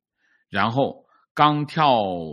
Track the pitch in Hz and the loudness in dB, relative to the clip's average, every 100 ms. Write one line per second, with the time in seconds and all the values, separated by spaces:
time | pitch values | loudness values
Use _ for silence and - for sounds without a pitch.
0 | _ _ _ _ _ 101 107 127 117 - | _ _ _ _ _ -2 -2 0 -2 -4
1 | _ _ _ - 147 147 147 165 147 120 | _ _ _ 2 2 2 -4 0 2 2
2 | 98 87 80 | 0 -4 -8